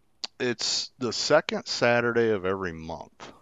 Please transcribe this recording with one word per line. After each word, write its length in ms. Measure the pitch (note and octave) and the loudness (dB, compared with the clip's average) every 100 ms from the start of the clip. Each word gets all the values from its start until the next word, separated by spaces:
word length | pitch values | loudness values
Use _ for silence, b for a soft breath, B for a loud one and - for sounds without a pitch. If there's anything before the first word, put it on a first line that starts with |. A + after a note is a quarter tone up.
| _ _ - - | _ _ -16 -4
It's 540 | B2 A2+ - - - - | -2 -2 -4 -4 -6 -6
the 140 | A#2+ | -4
second 540 | - - D3+ - G#3+ - | -2 2 4 2 -6 -6
Saturday 640 | - B2 A#2+ A#2+ A#2 A2+ | 0 4 4 2 2 2
of 160 | G#2 F2+ | 2 0
every 260 | G2 F#2 | -2 -4
month. 600 | D#2+ D#2+ D#2+ - - - - | -6 -10 -10 -14 -18 -20 -18